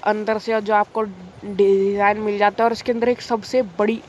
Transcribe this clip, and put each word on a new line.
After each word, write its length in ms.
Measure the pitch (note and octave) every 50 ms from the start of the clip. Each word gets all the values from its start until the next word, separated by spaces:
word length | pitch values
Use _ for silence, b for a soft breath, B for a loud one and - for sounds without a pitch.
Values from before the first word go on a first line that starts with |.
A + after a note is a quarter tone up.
| -
अंदर 340 | G#3 G#3 G#3+ G#3+ G#3+ A3 G#3+
से 220 | - A3+ A3+ A3
जो 140 | G#3 G#3 G#3+
आपको 280 | G#3 G#3 - - A3 A3 G#3 F#3 F#3 F3+ F3+ - - -
design 760 | G#3 G3+ F#3 G3+ G3 G3 G3 G3 G3+ G3+ G3+ G3+ G3+ G#3 G#3+
मिल 200 | G#3+ G#3 G#3 G3+
जाता 240 | G#3 G#3 G3+ -
है। 40 | A3+
और 60 | A#3
इसके 200 | A3+ - - -
अंदर 160 | A#3+ A#3 A#3 B3
एक 140 | B3 -
सबसे 400 | - - A#3+ A3 G3 - - B3+
बड़ी 400 | B3 F#3+ E3+ - G#3 A3 A3+ A3 -